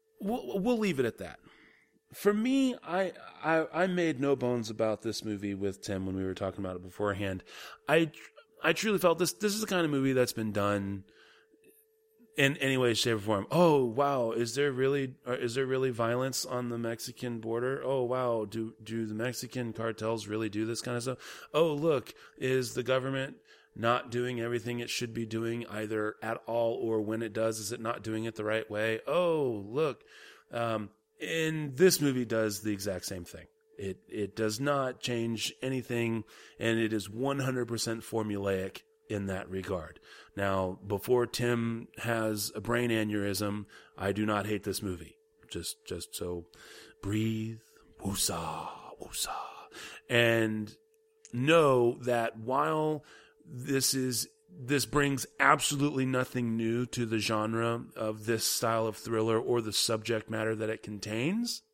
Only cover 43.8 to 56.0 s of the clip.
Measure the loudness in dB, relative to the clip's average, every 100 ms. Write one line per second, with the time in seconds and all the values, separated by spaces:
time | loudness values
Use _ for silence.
43.8 | -16 -4 0 2 2 2 0 -2 -2 -4
44.8 | -4 -6 -10 -20 _ _ -10 -8 -8 -10
45.8 | -8 -8 -8 -8 -6 -6 -8 -18 -20 -20
46.8 | -20 -8 -2 0 0 0 -4 -8 -16 -20
47.8 | -20 -8 -4 0 0 0 -4 -8 -10 -12
48.8 | -16 -16 -10 -6 -6 -6 -10 -14 -18 -16
49.8 | -16 -14 0 4 4 4 2 -2 -6 -12
50.8 | _ _ _ _ -10 -2 4 6 8 6
51.8 | 4 2 0 2 0 -4 -2 0 2 2
52.8 | 0 -2 -6 -20 -20 _ -14 -8 0 2
53.8 | 2 2 0 -2 -4 _ _ -10 0 0
54.8 | 2 2 2 0 -4 4 6 6 4 2
55.8 | 2 2